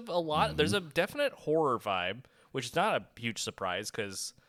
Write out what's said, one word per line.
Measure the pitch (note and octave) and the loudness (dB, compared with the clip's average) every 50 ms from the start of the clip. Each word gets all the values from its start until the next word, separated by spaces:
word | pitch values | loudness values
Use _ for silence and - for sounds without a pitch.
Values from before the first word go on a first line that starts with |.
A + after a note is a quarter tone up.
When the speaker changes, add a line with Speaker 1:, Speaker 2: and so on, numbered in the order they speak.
| A#3 G#3+ | -2 -2
Speaker 1:
a | E3+ F3 | -2 -2
lot, | E3 D#3 D3+ D#3 G#3 A3+ | 0 0 2 2 2 2
Speaker 2:
Mm-hmm. | D#3 D3 | 4 2
Speaker 1:
there's | D3+ - G3+ | 2 4 2
a | G3+ | 0
definite | F3 D3+ - D#3+ F3+ - - D4 C#4+ C4+ - | -2 -2 0 0 0 0 0 0 -2 -2 -2
horror | - - D3+ D3+ E3 D#3 C#3 A#2+ G#2 | -2 0 2 4 4 4 4 2 2
vibe, | - G#2 G2 F2+ F2 F#2 G#2 B2 - - _ - - _ | 0 0 0 2 0 0 -2 -4 -8 -18 _ -20 -16 _
which | - C3+ A#2+ A#2+ | -6 -6 -6 -2
is | - | 0
not | E3 F#3+ A3 F3 A#2+ | 2 2 2 2 0
a | G2 - _ - | -2 -6 _ -8
huge | A#2 A#2 G#2+ - | -6 -6 -4 -4
surprise | - A2 - - G2 F#2 F2+ F#2 G#2+ - | -4 -6 -4 -2 -2 -2 0 -2 -4 -4
'cause | - - G#2 G2+ F#2+ - - - - _ _ | -4 -4 -4 -4 -4 -6 -8 -10 -10 _ _